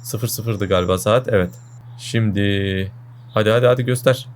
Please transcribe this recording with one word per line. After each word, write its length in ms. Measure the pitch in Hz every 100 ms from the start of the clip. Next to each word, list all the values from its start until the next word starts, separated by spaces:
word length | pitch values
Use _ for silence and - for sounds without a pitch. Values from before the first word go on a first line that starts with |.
Sıfır 240 | - - 117
sıfırdı 400 | - 110 104 98
galiba 300 | 92 90 92
saat. 300 | 104 117 127
Evet. 240 | 110 90 - - - - -
Şimdi 920 | - 117 113 98 101 98 98 95 98 - - - -
hadi, 160 | - 107
hadi, 160 | 113 123
hadi 200 | 127 123
göster. 420 | 123 131 127 -